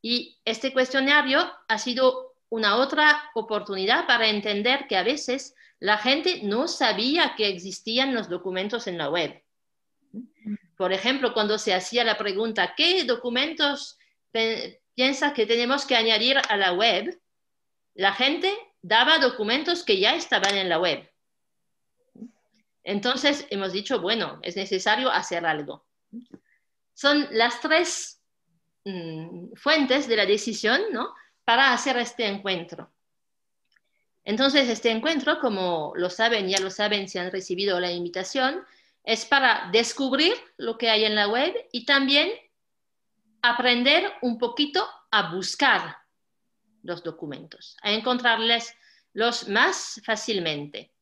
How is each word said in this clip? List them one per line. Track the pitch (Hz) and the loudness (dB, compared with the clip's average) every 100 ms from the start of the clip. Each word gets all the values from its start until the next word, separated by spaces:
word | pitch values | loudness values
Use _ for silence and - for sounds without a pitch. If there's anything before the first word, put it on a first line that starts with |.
Y | 220 240 - _ | -2 -2 -4 _
este | - 226 269 | -6 -2 -2
cuestionario | 262 254 269 269 294 269 269 349 - _ | 0 2 2 4 4 4 2 0 -6 _
ha | 214 | -4
sido | 254 247 262 254 - _ _ | -2 2 2 2 -10 _ _
una | 226 214 214 | -2 2 2
otra | 269 302 302 302 - | 2 4 4 4 0
oportunidad | 233 214 214 208 190 190 269 339 | -8 -4 -4 -4 -4 2 2 4
para | 240 220 | 4 4
entender | 208 208 202 214 269 277 | 0 -2 -2 0 0 0
que | 196 | 0
a | |
veces | 180 294 - 262 - _ _ _ | 2 -2 -2 -6 -6 _ _ _
la | 196 208 | 0 0
gente | 220 285 339 349 | 2 2 0 -2
no | 208 214 330 | -2 0 -2
sabía | - 240 190 240 320 294 - | 0 0 0 0 2 0 0
que | 214 | -2
existían | 185 185 - - 233 269 | -2 -10 -12 -4 -2 0
los | 247 185 | -2 -4
documentos | 180 185 185 202 233 - | -6 -6 -4 -4 -6 -6
en | 175 | -6
la | 143 | -2
web. | 170 151 - _ _ _ _ _ _ _ 220 254 _ 214 208 _ _ | -2 -4 -6 _ _ _ _ _ _ _ -18 -18 _ -12 -12 _ _
Por | 185 | -2
ejemplo, | 190 214 269 247 | 0 0 0 0
cuando | 226 208 214 | 0 0 0
se | 214 | 0
hacía | 185 185 240 | -2 0 0
la | 226 214 | 0 0
pregunta, | 208 190 226 220 285 - | -2 -2 -2 0 -2 2
"¿Qué | 320 370 254 | 2 2 0
documentos | 240 247 240 294 320 285 285 - - _ _ _ | -2 -2 -2 -4 0 -2 -2 -8 -18 _ _ _
pe-, | 226 226 220 - - _ - | -2 -2 -2 -8 -14 _ 0
piensas | 254 269 285 | 0 2 -2
que | 285 214 | 0 2
tenemos | 233 240 277 - | 2 2 -2 2
que | 240 | 2
añadir | 220 214 240 269 | 4 2 2 2
a | - 208 | 2 2
la | 190 | 2
web?", | 180 226 190 220 - _ _ _ _ _ _ _ - | 4 2 2 -2 -10 _ _ _ _ _ _ _ 0
la | 196 | 0
gente | 196 262 320 370 415 - _ | 2 0 0 -2 -4 -12 _
daba | 175 214 262 320 | 0 2 4 4
documentos | 262 247 214 254 320 349 | 4 0 -2 -2 0 -4
que | - 196 | 0 2
ya | 208 320 | 4 0
estaban | - 220 190 202 | 0 0 2 0
en | 185 | 0
la | 165 | 0
web. | 175 143 - _ _ _ _ _ _ _ _ _ _ - 233 _ _ _ _ _ | 0 -2 -8 _ _ _ _ _ _ _ _ _ _ -20 -20 _ _ _ _ _
Entonces | - 202 247 254 285 285 - | -6 -2 -2 2 0 0 -4
hemos | 202 190 | -6 -4
dicho, | 185 208 240 | -6 -4 -2
"Bueno, | 180 226 160 - | 0 -2 -2 -6
es | - 180 | -10 -8
necesario | 196 190 208 240 254 | -4 -2 0 2 2
hacer | 175 - 170 165 | -2 -2 -2 -2
algo." | 151 147 147 _ _ _ 233 247 - _ _ _ _ _ | -2 -6 -14 _ _ _ -20 -20 -20 _ _ _ _ _
Son | - 277 294 277 | -2 2 2 0
las | 220 233 240 | 2 2 0
tres, | 302 320 349 - - - _ _ _ _ _ _ | 2 2 2 -4 -10 -16 _ _ _ _ _ _
mm, | 196 185 165 160 165 180 180 - | -10 -8 -8 -10 -12 -14 -16 -6
fuentes | 277 311 269 262 254 | 0 2 4 2 2
de | 220 | 0
la | 196 | 2
decisión, | 208 233 214 214 269 440 | 2 0 -2 0 2 0
¿no? | 254 262 - _ _ - | -4 -6 -10 _ _ 0
para | 233 269 | 4 4
hacer | 240 285 247 | 4 0 -2
este | 233 - 220 | -2 -2 -4
encuentro. | 196 196 180 170 160 - _ _ _ _ _ _ _ _ _ _ _ _ _ | -2 -4 -4 -4 -14 -18 _ _ _ _ _ _ _ _ _ _ _ _ _
Entonces, | - 214 269 294 254 | -6 0 2 2 2
este | 220 233 | 0 0
encuentro, | 220 285 320 254 311 | 0 0 0 0 0
como | 254 196 185 165 151 - | 0 0 0 -2 -4 -4
lo | 180 | -4
saben, | 180 226 226 190 | 0 2 2 2
ya | 196 | 0
lo | 190 | 0
saben | 185 208 208 190 | -2 0 0 -4
si | 185 | -6
han | 180 | -6
recibido | 190 185 180 202 180 | -8 -6 -4 -2 0
la | 180 | -2
invitación, | 175 175 185 185 269 262 339 - _ _ _ | -4 -6 -6 -6 -2 -2 -2 -12 _ _ _
es | - 220 - | -2 -2 2
para | 277 262 214 180 | 4 4 2 2
descubrir | 208 233 - 269 269 330 480 - - | 2 2 -2 0 2 2 0 -6 -10
lo | 226 226 | -8 -2
que | 233 | 2
hay | 214 214 | 4 4
en | 214 | 2
la | 202 | 2
web | 233 302 466 - | 2 0 -2 -8
y | 247 240 | -10 2
también | 277 269 285 339 453 _ _ _ _ _ _ _ _ _ _ | 2 4 4 2 -4 _ _ _ _ _ _ _ _ _ _
aprender | 240 240 240 240 247 311 381 - | 0 2 2 4 4 4 2 -4
un | 254 220 | -4 -2
poquito | 233 - 294 370 - - _ | -4 0 0 0 -4 -10 _
a | 214 180 | 0 0
buscar | 175 185 - 277 202 156 - _ _ _ _ _ _ _ _ | -4 -6 0 2 2 0 -14 _ _ _ _ _ _ _ _
los | 165 170 | -10 -8
documentos, | 165 - 156 135 160 - - - | -8 -10 -12 -12 -16 -20 -20 -8
a | 208 | -4
encontrarles | 214 226 247 240 226 226 233 233 - _ _ _ | -2 0 0 2 2 2 0 0 -16 _ _ _
los | - 233 226 - | -2 0 -2 -2
más | 202 302 370 - - - | 2 2 0 -8 -12 -6
fácilmente. | 214 - 202 165 147 147 - - _ | -4 -2 -2 -2 -4 -8 -14 -18 _